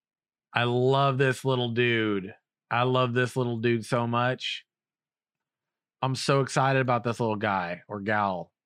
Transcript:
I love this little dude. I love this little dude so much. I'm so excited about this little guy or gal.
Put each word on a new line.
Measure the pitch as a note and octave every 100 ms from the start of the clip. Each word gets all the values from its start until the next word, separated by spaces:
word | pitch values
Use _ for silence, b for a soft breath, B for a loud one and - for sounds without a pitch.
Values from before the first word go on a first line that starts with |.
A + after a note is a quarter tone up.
| _ _ _ _ _
I | A#2
love | A#2+ B2 B2+ C3+ C#3 C3
this | C3+ B2+
little | C3+ B2+ A#2+
dude. | A#2 A#2+ A#2 G#2+ G2+ F#2+ - _ _ -
I | A#2
love | B2+ B2+ B2+
this | A#2+ B2 C3
little | B2 A#2
dude | A#2+ A#2
so | G#2 B2 A#2
much. | A#2 B2 B2+ - - - _ _ _ _ _ _ _ _ _ _ _ _ _
I'm | C3
so | B2+ - C#3
excited | B2+ D3+ C3+ C3+
about | B2+ A#2+
this | A#2 A2
little | A#2 G#2
guy | G#2+ F#2+ F2 F2 -
or | G#2
gal. | G2+ G#2+ G2+ F2+ E2+ _